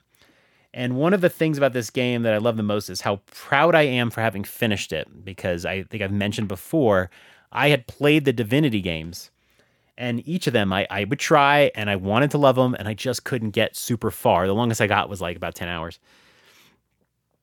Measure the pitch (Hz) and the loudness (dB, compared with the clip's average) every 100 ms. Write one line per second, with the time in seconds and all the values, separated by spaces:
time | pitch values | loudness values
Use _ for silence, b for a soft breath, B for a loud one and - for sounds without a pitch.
0 | _ b b b b b b 120 123 127 | _ b b b b b b -8 -4 0
1 | 165 196 175 - 160 143 139 123 110 131 | 2 2 2 0 -2 2 0 0 -4 -2
2 | 123 120 117 107 117 110 104 104 - 92 | -2 0 0 2 0 0 0 -2 -4 -6
3 | 113 101 _ - - 143 165 165 147 123 | -4 -4 _ -14 -2 2 4 4 4 2
4 | 120 117 113 98 101 - 117 98 - 78 | -2 0 -2 -2 -8 -4 -2 -2 -4 -8
5 | - - 95 92 95 87 85 95 90 110 | -8 -14 -16 -8 -4 -4 -4 -8 -8 -6
6 | 98 101 104 117 101 95 - 165 117 92 | -4 -2 -2 -2 -6 -6 -4 2 4 4
7 | 92 b b b b - 143 139 - - | 0 b b b b 0 2 2 -2 -2
8 | 147 156 139 120 107 139 151 107 90 82 | 2 4 2 0 0 2 2 0 -4 -6
9 | 82 85 - _ _ _ _ _ _ - | -10 -14 -20 _ _ _ _ _ _ -10
10 | 123 117 143 180 - 117 98 95 - 98 | -6 -6 -6 -4 0 2 2 0 -2 -4
11 | 101 143 - 151 143 147 143 - 104 98 | -4 -4 2 4 6 4 4 0 -2 -2
12 | 98 120 143 147 139 127 127 120 107 107 | 2 2 2 4 4 6 2 0 -6 -6
13 | 131 120 - 127 110 110 107 - - 113 | -6 -6 -6 -4 -2 0 -2 -2 -6 -2
14 | 107 - 123 87 95 104 120 110 104 101 | -4 0 2 2 2 0 0 0 2 0
15 | - 98 87 87 85 - 87 85 82 - | -2 -6 -8 -8 -10 -8 -8 -8 -8 -12
16 | b b b b b b b b _ _ | b b b b b b b b _ _
17 | _ _ _ _ | _ _ _ _